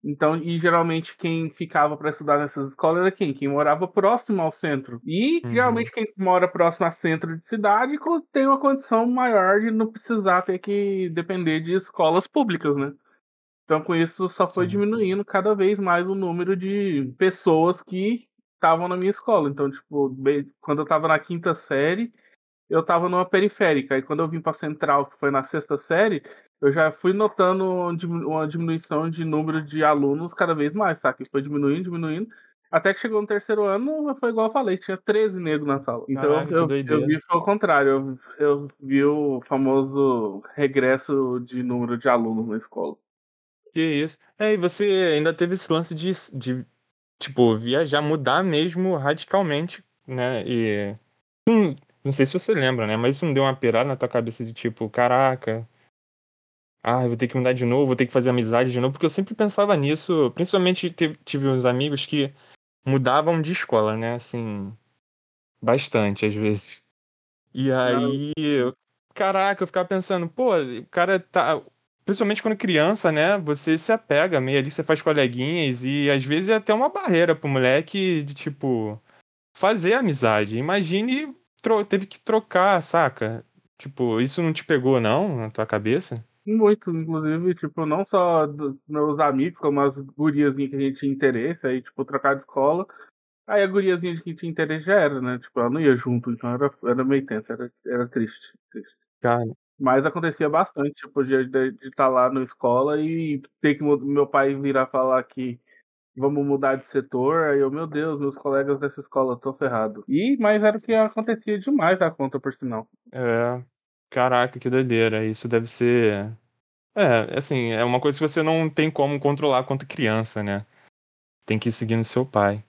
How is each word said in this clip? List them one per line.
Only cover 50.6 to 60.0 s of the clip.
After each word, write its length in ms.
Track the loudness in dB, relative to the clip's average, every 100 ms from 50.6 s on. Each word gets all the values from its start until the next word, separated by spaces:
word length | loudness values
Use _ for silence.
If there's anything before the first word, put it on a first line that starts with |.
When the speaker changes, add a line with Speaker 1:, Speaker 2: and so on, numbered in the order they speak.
| 0 -2 -4 -8 _ _ _ _ 2
Speaker 2:
hum, 280 | 4 2 -2 _ _
não 100 | -6
sei 120 | 0 0
se 80 | 0
você 140 | -2 0
lembra, 320 | 2 0 -2
né? 80 | 0
Mas 220 | 0 0
isso 80 | 0
não 80 |
deu 100 | 2
uma 120 | 0 2
pirada 340 | 2 2 0
na 80 | -2
tua 100 | -2
cabeça 380 | -2 -2 -8 -12
de 80 |
tipo, 360 | -6 -6 -6 -6
"Caraca, 800 | 2 4 4 2 0 -4 -6 -8 _ _ _ _ _ _ _ _ _ _ _
ah, 180 | 0 0
eu 40 | 0
vou 80 | 0
ter 100 | -2
que 80 | 0
mudar 180 | 0
de 120 | 0 2
novo, 220 | 2 2
vou 80 | 2
ter 100 | 2
que 80 |
fazer 160 | 2 2
amizade 420 | 0 2 2 2
de 80 | 0
novo", 140 | -2
porque 140 | 0 -2
eu 20 |
sempre 240 | -2 -6
pensava 420 | -2 -2 0 2 2
nisso, 560 | 2 -2